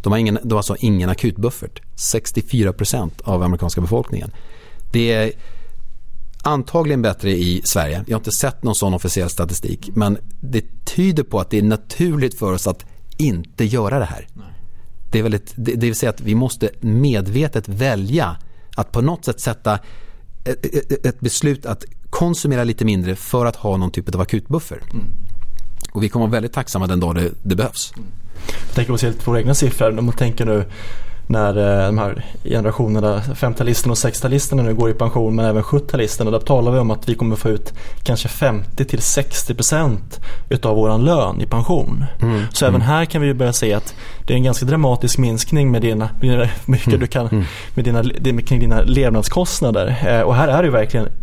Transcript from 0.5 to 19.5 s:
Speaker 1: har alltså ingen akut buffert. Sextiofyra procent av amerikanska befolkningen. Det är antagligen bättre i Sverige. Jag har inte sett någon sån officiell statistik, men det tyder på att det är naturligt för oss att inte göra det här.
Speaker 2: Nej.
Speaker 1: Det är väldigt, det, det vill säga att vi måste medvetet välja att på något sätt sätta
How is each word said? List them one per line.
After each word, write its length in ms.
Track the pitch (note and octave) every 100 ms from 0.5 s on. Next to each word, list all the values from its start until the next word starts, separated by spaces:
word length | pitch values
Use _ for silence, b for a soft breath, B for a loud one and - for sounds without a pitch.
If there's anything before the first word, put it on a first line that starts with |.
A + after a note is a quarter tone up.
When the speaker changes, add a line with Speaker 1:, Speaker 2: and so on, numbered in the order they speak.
Speaker 1:
har 60 | G#2+
alltså 180 | G2+ G2
ingen 300 | A#2+ G2 F2+
akut 260 | F#2 A#2+ F#2
buffert. 440 | A2+ - - - - -
Sextiofyra 760 | - A2+ - - - A#2+ G2
procent 480 | - G2+ B2+ E2+ -
av 180 | - F#2
amerikanska 380 | F2+ F2+ F2 -
befolkningen. 500 | E2+ A#2 - - A#2+ B B B B B -
Det 200 | A#2+ A#2
är 200 | A2 A2 - b b b b b - - - - -
antagligen 600 | D3 D3 B2 E3+ D#3 C3+
bättre 280 | A2 F#2 G2
i 320 | F#2 F2+ F2
Sverige. 400 | - G2 D2 E2 G#2
Jag 80 |
har 60 | A2
inte 120 | G#2+
sett 300 | - C#3 -
någon 120 | A#2
sån 200 | G2+ G2
officiell 340 | F2+ F2+ G2 F2
statistik, 600 | - F2+ F#2 - - -
men 240 | A2 G2+ G2+ - -
det 240 | C3 A#2+ - -
tyder 380 | - - F#3+ D#3
på 180 | - G2+
att 100 | F2+
det 80 | G#2+
är 40 |
naturligt 760 | G#2 A2 - - F3 D3+ C3 -
för 140 | G2+
oss 140 | F#2 G2
att 180 | F2+ - b b -
inte 480 | D3+ F2 E2+ -
göra 340 | A2+ B2 G2+ C#3
det 60 |
här. 220 | G2+ - -
Speaker 2:
Nej. 120 | - B B B B B - -
Speaker 1:
Det 80 | A2+
är 40 |
väldigt, 300 | A2 G#2 - -
det, 160 | A2+
det 140 | A#2+ A#2
vill 80 |
säga 160 | A2 A#2+
att 100 | -
vi 140 | G#2+
måste 360 | A2 B2+ - G#2+ -
medvetet 880 | A#2+ A2 C#3+ A2 F#2+ A#2 D3 A2 G#2
välja 680 | G2 C3 G#2+ G2 D3+ A2 E2 b b b -
att 160 | -
på 80 | A#2+
något 240 | C3 E3+
sätt 160 | - A#2
sätta 380 | -